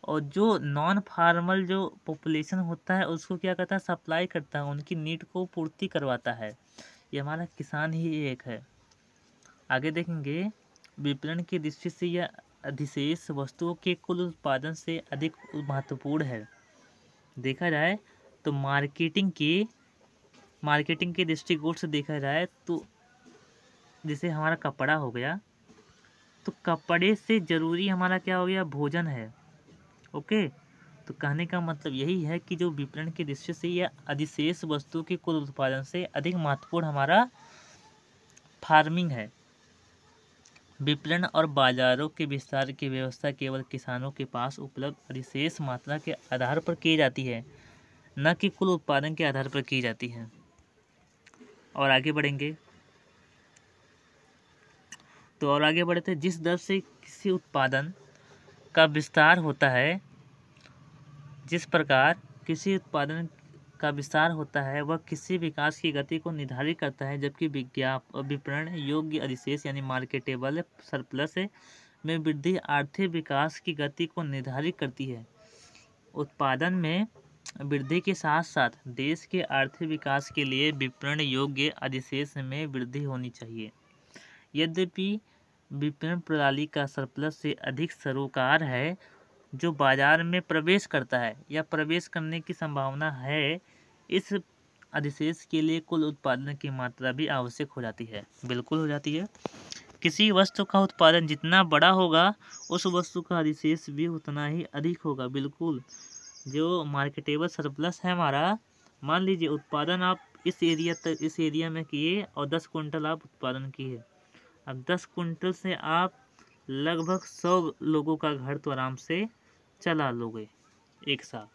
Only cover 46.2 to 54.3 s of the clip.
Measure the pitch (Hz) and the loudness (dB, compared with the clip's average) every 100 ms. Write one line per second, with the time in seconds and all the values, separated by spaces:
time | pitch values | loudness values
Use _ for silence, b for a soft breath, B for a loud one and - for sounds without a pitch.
46.2 | - 127 127 151 160 170 165 160 139 127 | -6 -2 0 0 -2 -2 2 4 4 2
47.2 | 131 117 123 B B B B B B - | -4 -6 -8 B B B B B B 0
48.2 | 147 175 202 - 190 175 - 139 147 156 | 0 2 0 0 0 0 2 0 0 0
49.2 | 156 135 135 139 131 131 123 110 123 117 | 0 0 -2 -4 -2 -2 -2 -4 -8 -10
50.2 | 113 - _ _ _ _ _ _ _ _ | -14 -18 _ _ _ _ _ _ _ _
51.2 | - _ - - _ - 139 131 139 151 | -20 _ -20 -20 _ 0 4 4 4 0
52.2 | 143 139 143 156 _ - _ _ _ _ | 0 0 -4 -8 _ -20 _ _ _ _
53.2 | _ _ _ _ _ _ _ _ _ _ | _ _ _ _ _ _ _ _ _ _
54.2 | _ | _